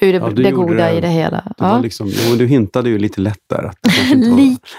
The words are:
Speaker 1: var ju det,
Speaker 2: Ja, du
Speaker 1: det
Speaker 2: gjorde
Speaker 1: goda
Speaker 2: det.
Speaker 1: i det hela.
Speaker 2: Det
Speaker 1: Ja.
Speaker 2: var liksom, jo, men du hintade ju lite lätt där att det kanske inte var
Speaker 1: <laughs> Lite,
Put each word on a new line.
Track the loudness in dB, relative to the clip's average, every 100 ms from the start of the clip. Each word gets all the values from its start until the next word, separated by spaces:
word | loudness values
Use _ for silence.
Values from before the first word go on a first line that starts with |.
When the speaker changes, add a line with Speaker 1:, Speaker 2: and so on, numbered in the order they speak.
Speaker 1:
var | 0
ju |
det, | 2
Speaker 2:
Ja, | -2
du | 0
Speaker 1:
det | 0
Speaker 2:
gjorde | 0 0
Speaker 1:
goda | 0 0
Speaker 2:
det. | 0
Speaker 1:
i |
det | 0
hela. | -2 -2 -4
Speaker 2:
Det | -8 -4
Speaker 1:
Ja. | -2
Speaker 2:
var | 0
liksom, | -2 -6 -8
jo, | -2 0
men | 2
du | 2
hintade | 2 0 -2 -2
ju | -2
lite | -2 -2
lätt | -4 -6 -6
där | -6
att | -6 -2
det | 0
kanske | 0 2 2
inte | 4
var | 4
Speaker 1:
<laughs> |
Lite, | 2 0 -8